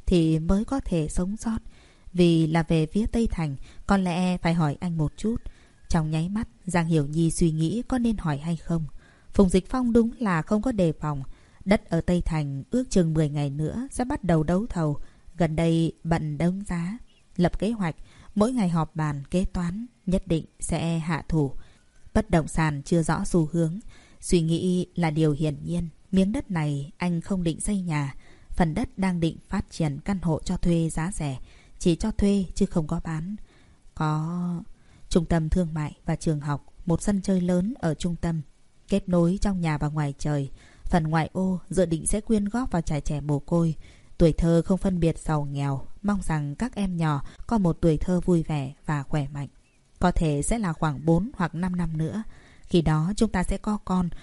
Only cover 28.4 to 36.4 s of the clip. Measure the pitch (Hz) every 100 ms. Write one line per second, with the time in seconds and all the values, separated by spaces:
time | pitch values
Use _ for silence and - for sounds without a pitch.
28.4 | - - 170 175 269 - 190 175 165 -
29.4 | - 196 - - 156 143 - 190 165 156
30.4 | - 180 180 170 165 160 165 - 147 127
31.4 | - - - - 180 160 220 - 202 202
32.4 | 180 - 196 175 147 165 165 156 175 214
33.4 | - - - - - - 156 156 160 175
34.4 | 175 170 - - _ - - 190 160 170
35.4 | 156 185 165 156 151 - - 160 170 147